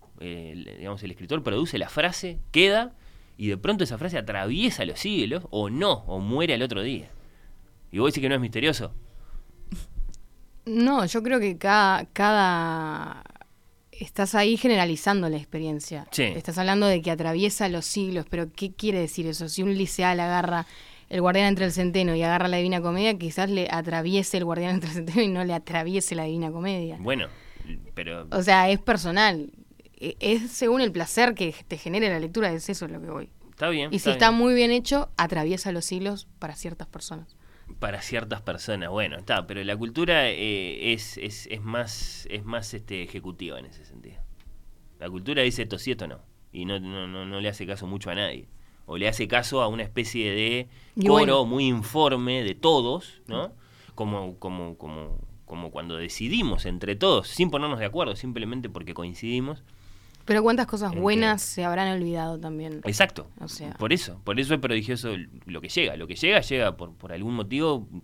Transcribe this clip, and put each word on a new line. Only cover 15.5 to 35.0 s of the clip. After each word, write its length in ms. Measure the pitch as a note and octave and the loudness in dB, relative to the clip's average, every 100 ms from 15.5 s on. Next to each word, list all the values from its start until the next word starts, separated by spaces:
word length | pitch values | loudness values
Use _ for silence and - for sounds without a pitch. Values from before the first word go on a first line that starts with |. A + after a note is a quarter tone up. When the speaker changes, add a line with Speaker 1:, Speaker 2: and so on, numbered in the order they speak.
| D#3 D#3+ D3+ - D3+ - | -6 -4 -4 -6 -10 -4
Speaker 1:
Sí. 120 | - | 0
Speaker 2:
Estás 340 | A2+ A#2+ F3 E3+ | 0 0 -4 0
hablando 280 | F#3 G3+ G3+ | 2 6 6
de 160 | F3+ | 4
que 80 | E3+ | 2
atraviesa 580 | E3 E3 E3 G3+ - G3 | 0 2 2 2 2 0
los 160 | F3 - | 0 -2
siglos, 400 | G#3 F#3+ F3+ - | -2 -2 -2 -4
pero 220 | E3+ E3 | -4 -4
¿qué 200 | - G3 | -4 -8
quiere 280 | - G#3+ F#3+ | -4 0 0
decir 260 | D#3+ - D#3+ | 0 -2 -4
eso? 220 | D#3 E3 | -4 -4
Si 140 | F#3+ | -2
un 140 | F#3+ G3 | 0 2
liceal 440 | F#3 - F3+ F3 | 0 2 2 2
agarra 460 | F3 F3 F3 E3+ E3 - - - - | 2 2 2 0 -2 -10 -20 -20 -4
El 120 | F#3 | 2
Guardián 260 | F3+ F#3 G3+ | 4 6 4
entre 180 | F#3 | 4
el 80 | F#3 | 2
Centeno 420 | E3 F3+ F#3 F3 | 2 2 2 2
y 80 | E3 | 4
agarra 260 | E3 F3 F3+ | 4 4 4
la 100 | F3+ | 2
Divina 220 | F3+ F3+ | 2 2
Comedia, 380 | E3+ F3+ A3 G3 | 0 2 2 2
quizás 320 | E3 F#3 G3 | -2 -2 0
le 160 | G3 F3 | 0 0
atraviese 640 | E3 E3 E3 E3+ G3 F#3+ F#3 | -2 0 0 2 2 2 0
El 80 | |
Guardián 300 | E3+ E3+ F3+ F#3 | 0 0 0 0
entre 140 | D#3+ | -2
el 40 | E3+ | -6
Centeno 260 | E3 F#3 | 0 2
y 60 | G#3 | 2
no 160 | F3+ | 2
le 100 | F3+ | 0
atraviese 600 | E3+ - E3 E3 F#3+ F3+ | -2 -2 -2 0 0 0
la 100 | E3+ | -2
Divina 260 | D#3+ E3 D#3+ | -2 -2 -2
Comedia. 460 | E3+ F#3 F#3+ E3 D#3+ | -2 -2 -2 -4 -4
Speaker 1:
Bueno, 260 | G#2 C3 D#2 - - - - D#2+ - | -2 0 -2 -8 -16 -12 -8 -8 -8
pero 320 | - E2 E2+ D#2+ | -8 -8 -8 -2
Speaker 2:
O 120 | F#3+ | 2
sea, 260 | F3+ F#3+ F#3 | 6 6 6
es 80 | G3 | 4
personal. 720 | B3 G#3+ E3+ F#3 G#3+ E3 D3 - - - - - | 2 0 2 4 4 2 -4 -12 -20 -20 -20 -12
E-, 160 | - - | -10 -4
es 300 | G#3 A3+ A#3 | 0 0 0
según 280 | - A#3 B3+ | -2 2 4
el 120 | A#3 | 2
placer 420 | E3+ E3 A3+ A#3+ | 0 -2 4 4
que 200 | G3+ E3+ - - | 4 -2 -4 -10
te 100 | D#3+ | -10
genere 300 | E3+ G3 G#3+ | -4 0 0
la 120 | E3 | 0
lectura, 320 | E3 A3 G3+ | -2 0 0
es 160 | E3 - | 0 -4
eso 180 | F#3 D#3+ | -6 -6
lo 120 | D#3+ | -10
que 100 | E3 | -10
voy. 200 | D3 - - - | -10 -12 -16 -18
Speaker 1:
Está 180 | - E3+ | -4 0
bien, 180 | D#3 D3 | 0 0
Speaker 2:
Y 60 | F#3+ | 0
si 120 | - | 2
Speaker 1:
está 20 | |
Speaker 2:
está 160 | C4 A3+ | 6 6
Speaker 1:
bien. 80 | A#3 | 8
Speaker 2:
muy 160 | A#3+ | 6
bien 160 | B3 A#3 | 6 6
hecho, 400 | A#3+ A#3+ C#4 | 4 2 0